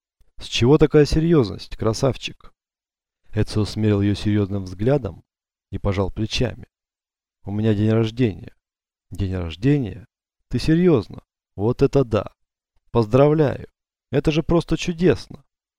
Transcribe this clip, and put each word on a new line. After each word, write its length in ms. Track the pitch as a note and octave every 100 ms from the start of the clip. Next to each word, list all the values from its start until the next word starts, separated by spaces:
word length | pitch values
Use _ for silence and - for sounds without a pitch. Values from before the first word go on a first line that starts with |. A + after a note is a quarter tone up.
| _ _ _ -
«С 80 | -
чего 320 | - A#2 B2
такая 280 | D3+ D3+ C#3+
серьезность, 720 | D#3+ E3 E3 G#2 G2 - -
красавчик?» 720 | A2 A2 C3+ - - - - _ _ _ _ _ _ _ -
Эцио 320 | G#2 G#2 A2 G#2
смерил 360 | G#2 G#2+ G2+
ее 140 | G2+ G2
серьезным 480 | G#2 G#2 G2 G2+
взглядом 600 | F#2 F#2 A2 C#3+ G#2+ E2 _ _ _ _ _
и 60 | F#2+
пожал 340 | G#2 G2 F#2+
плечами. 540 | - A2 - B2 - - _ _ _ _ _ _ _
«У 80 | -
меня 220 | G2+ A2
день 180 | G#2 G#2+
рождения». 640 | A2 A2 A#2 A#2+ F2+ - - _ _ _ _ _
«День 240 | - G2 F#2
рождения? 720 | E2+ D#2+ C3+ D3 A2+ - - _ _ _ _
Ты 100 | B2
серьезно? 640 | - D#3+ F3+ C#3+ F#2+ - - _ _ -
Вот 260 | G#2 B2
это 220 | C#3 C#3
да! 300 | B2+ G#2+ - - _ _ _ _ _
Поздравляю! 760 | A#2+ G#2+ B2 D3 D#3 C#3+ - - _ _ _ _
Это 200 | C3 D#3+
же 120 | D#3
просто 340 | - E3+ - D#3+
чудесно!» 640 | - E3 F3 A#2 - - _ _ _